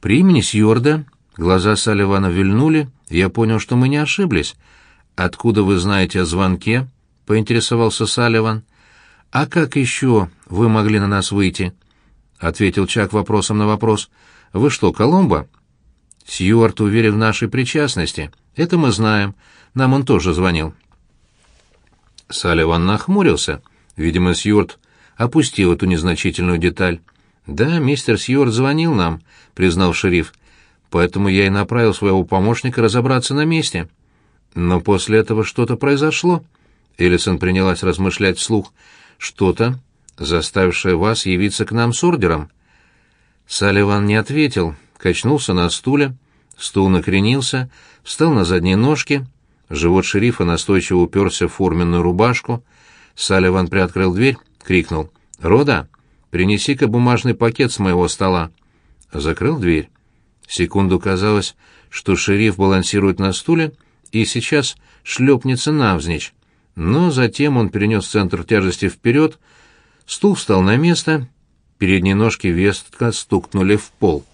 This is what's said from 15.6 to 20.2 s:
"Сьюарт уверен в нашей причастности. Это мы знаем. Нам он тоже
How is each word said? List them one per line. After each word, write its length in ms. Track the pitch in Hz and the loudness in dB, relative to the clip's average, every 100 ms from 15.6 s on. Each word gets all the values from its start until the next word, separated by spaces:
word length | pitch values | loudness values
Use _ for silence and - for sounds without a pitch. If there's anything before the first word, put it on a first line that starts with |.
| _ _ _ _ _ _ - | _ _ _ _ _ _ -16
"Сьюарт 540 | - 92 113 113 104 | -4 2 4 2 2
уверен 360 | 107 107 113 104 | 0 2 2 2
в 20 | |
нашей 320 | 110 104 110 | 0 0 -4
причастности. 840 | 123 127 156 143 - 78 - 73 _ _ - | -4 -2 -2 -2 -2 -6 -6 -12 _ _ -4
Это 220 | 170 175 | -2 2
мы 160 | 143 | 2
знаем. 420 | 101 110 107 101 101 _ _ _ | 2 2 2 -2 -6 _ _ _
Нам 180 | - 131 | -2 2
он 140 | 131 131 | 2 2
тоже 280 | 110 | 0